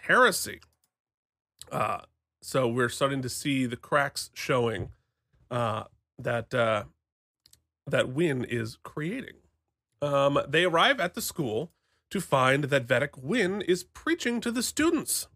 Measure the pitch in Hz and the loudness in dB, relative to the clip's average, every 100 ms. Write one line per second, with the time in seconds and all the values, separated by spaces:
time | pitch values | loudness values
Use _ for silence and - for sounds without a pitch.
0 | - 196 247 - 107 - - _ _ _ | 0 4 4 2 -4 -10 -16 _ _ _
1 | _ _ _ _ _ _ - 143 110 98 | _ _ _ _ _ _ -10 -4 -4 -4
2 | - _ _ _ - 135 127 120 120 - | -10 _ _ _ -6 0 0 2 0 0
3 | 139 139 127 - 151 135 127 120 - 147 | 0 0 -4 -4 -2 0 0 -4 -2 0
4 | 143 - - - - 135 117 104 - - | 0 -4 -12 -8 -2 0 2 -2 -6 -12
5 | _ _ _ _ - 123 117 110 - _ | _ _ _ _ -8 -4 -2 -4 -8 _
6 | _ - 123 120 117 127 113 107 - _ | _ -10 -6 -4 -2 0 2 0 -4 _
7 | _ _ _ _ _ _ _ _ - 131 | _ _ _ _ _ _ _ _ -2 0
8 | 123 131 175 131 117 120 113 - - - | 0 0 0 0 -2 -4 -6 -8 -14 -8
9 | 151 254 - - _ _ _ _ _ _ | -8 -8 -10 -18 _ _ _ _ _ _
10 | 147 143 139 180 139 151 180 165 208 269 | 0 4 4 4 2 2 4 4 4 2
11 | 180 - - - 135 107 165 _ _ _ | -2 -4 -8 -4 -2 -2 -4 _ _ _
12 | _ 202 170 135 127 139 143 139 123 123 | _ -6 0 2 4 4 2 0 2 0
13 | 139 - 131 240 180 202 - 180 - - | 0 -6 -4 0 0 0 0 0 -2 -8
14 | - 339 247 240 240 233 220 - 320 330 | -4 -2 -2 -2 -2 -2 -2 0 2 0
15 | - - - | -2 -4 -6